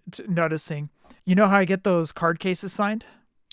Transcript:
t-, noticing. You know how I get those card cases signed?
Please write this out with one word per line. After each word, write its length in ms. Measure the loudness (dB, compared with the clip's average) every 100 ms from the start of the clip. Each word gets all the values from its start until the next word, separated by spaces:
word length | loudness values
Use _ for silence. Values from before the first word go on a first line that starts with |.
| -14
t-, 120 | -12 -4
noticing. 640 | -2 0 -2 -4 -8 -10 _ -20 -10 0
You 100 | 4
know 120 | 6
how 100 | 4
I 80 | 2
get 180 | 0
those 280 | 2 0 0
card 280 | 0 -2 0
cases 340 | -4 -4 -4
signed? 320 | -2 -2 -2 -10 _ _ _ _